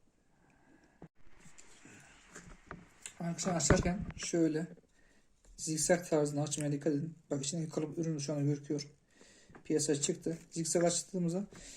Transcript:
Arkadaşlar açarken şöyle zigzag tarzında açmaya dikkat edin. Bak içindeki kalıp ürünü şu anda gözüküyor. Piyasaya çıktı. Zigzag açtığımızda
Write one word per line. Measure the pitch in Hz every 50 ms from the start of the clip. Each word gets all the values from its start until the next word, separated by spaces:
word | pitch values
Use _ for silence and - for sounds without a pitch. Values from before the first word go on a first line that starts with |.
| _ _ _ _ _ _ _ _ _ _ _ _ _ _ - _ _ _ _ _ - - _ - - - - - - - - - - - - - - - - - - - - - - - - - - - - - - - - - - - - - - - - -
Arkadaşlar | 175 170 165 - - 185 175
açarken | 165 - - 190 185 - 175 180 208 - - - -
şöyle | - - - 170 165 156 151 156 175 - - - - _ _ _ _ _ _ _ _ _ _ _ _ - - -
zigzag | - 160 156 151 - - 180 170 - -
tarzında | 165 151 147 143 147 143
açmaya | 143 139 - - 147 143
dikkat | 143 139 - 170 143
edin. | 143 165 165 - - - _
Bak | 147 139 139
içindeki | - - 170 156 165
kalıp | - 160 156 151 143 170
ürünü | 165 165 156 143
şu | 139 - 151
anda | 147 139
gözüküyor. | 143 147 139 - - 156 143 - - - _ _ _ _ _ - - - - - - - - -
Piyasaya | - 160 151 147 - 147 139
çıktı. | - - 165 - - 165 165 - - -
Zigzag | - 165 165 - - 175 170
açtığımızda | 170 170 - - - - 185 175 170 170 190 208 - - - - - -